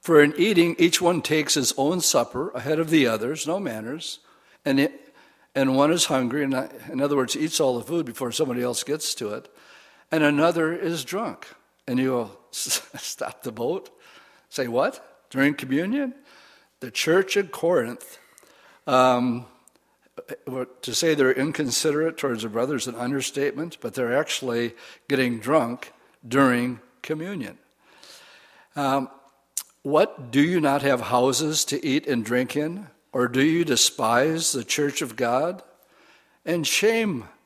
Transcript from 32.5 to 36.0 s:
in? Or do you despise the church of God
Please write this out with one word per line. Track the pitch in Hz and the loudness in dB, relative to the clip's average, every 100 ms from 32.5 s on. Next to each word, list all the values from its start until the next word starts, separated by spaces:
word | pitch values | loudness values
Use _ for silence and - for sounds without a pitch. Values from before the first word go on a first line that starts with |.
| 147 | -4
in? | 151 180 196 _ _ | -4 -8 -14 _ _
Or | - 123 | -2 0
do | 127 | 2
you | 143 165 | 2 2
despise | 165 123 - - 113 117 143 160 160 | 0 2 2 0 2 2 2 0 -2
the | 135 | -4
church | - - 143 135 | -4 -2 -2 -2
of | 139 113 | -6 -4
God | 123 127 160 190 - _ _ _ | 0 0 -2 -6 -16 _ _ _